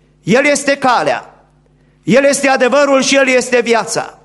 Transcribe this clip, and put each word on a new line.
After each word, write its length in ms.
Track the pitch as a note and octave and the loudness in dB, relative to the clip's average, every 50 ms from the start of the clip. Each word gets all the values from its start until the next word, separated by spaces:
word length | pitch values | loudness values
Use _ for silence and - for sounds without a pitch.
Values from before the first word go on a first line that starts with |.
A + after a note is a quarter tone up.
| _ _ _ _ _ | _ _ _ _ _
El 220 | D#3 G#3 B3+ C#4+ | 0 0 2 2
este 320 | D4 C#4+ C#4+ - C4+ C#4 C#4 | 2 0 0 -2 -2 -4 -2
calea, 680 | - C4 A#3 F#3+ D3+ C#3+ A#2+ A2 - - - _ _ _ _ _ _ _ _ _ _ _ _ _ _ | 0 0 0 0 0 -2 -4 -4 -8 -14 -20 _ _ _ _ _ _ _ _ _ _ _ _ _ _
El 200 | D3+ G#3 C4 C#4 | 0 2 2 2
este 240 | C#4 C#4 - - C4+ | 2 0 0 0 0
adevărul 540 | C4+ C4 B3+ A#3+ A#3 C#4+ D4 C#4 C#4 C4+ | 0 0 0 0 2 2 2 2 2 0
și 140 | B3+ C4+ C#4 | 0 0 0
El 120 | C4+ C4+ B3+ | 0 2 2
este 340 | B3+ B3 A#3+ B3 B3 B3 | 0 0 0 0 -2 -2
viața. 580 | A#3 A#3 A#3 A3 G3+ - - D3 - - - - _ | 0 0 0 -2 -2 -4 -6 -8 -8 -8 -14 -20 _